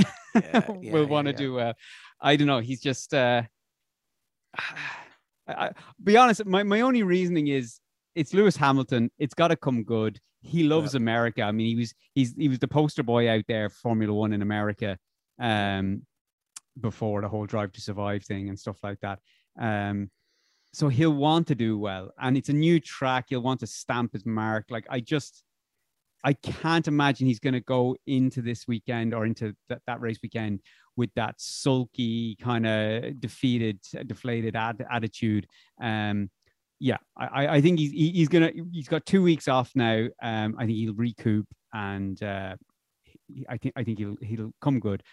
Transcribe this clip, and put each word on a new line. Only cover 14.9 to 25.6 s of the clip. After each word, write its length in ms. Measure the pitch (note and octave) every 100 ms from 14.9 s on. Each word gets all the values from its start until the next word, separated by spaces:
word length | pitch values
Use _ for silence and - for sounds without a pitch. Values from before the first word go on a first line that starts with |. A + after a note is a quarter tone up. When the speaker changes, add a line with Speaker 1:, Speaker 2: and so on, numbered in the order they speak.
| F#2 _ _ _ -
Speaker 1:
um, 640 | A#2+ G#2+ G2+ G2 F#2+ G#2+ - _ _ _ _ - - B2+
before 400 | A2 - A2 G2+
the 80 | G#2
whole 180 | G#2+ G#2
Drive 240 | A2 G2+
to 100 | -
Survive 440 | - G2+ G2+ G2+
thing 240 | - G2 G2
and 100 | G2+
stuff 200 | A2 G2+
like 160 | G#2 G2+
that. 200 | G2+ G2 _ _ _ -
Um, 500 | A#2 G#2 G2+ G2+ G2 - _ _ _ _ _
so 160 | - D3+
he'll 240 | B2 D#3+
want 320 | C#3+ D3+ E3 D#3+
to 80 |
do 240 | A#2+ A2+ G#2
well, 320 | G2+ F#2+ F#2+ -
and 160 | C3 C3+
it's 120 | -
a 40 |
new 280 | D3 E3 E3+
track. 460 | - - C3 B2+ -
He'll 140 | B2+
want 180 | A#2+ C3
to 60 | A2
stamp 440 | - - B2 A#2+
his 140 | G#2+ A2+
mark. 380 | A2 A2 A2 -
Like, 140 | A#2 -
I 80 | C3
just, 460 | A#2 D3+ - - _ _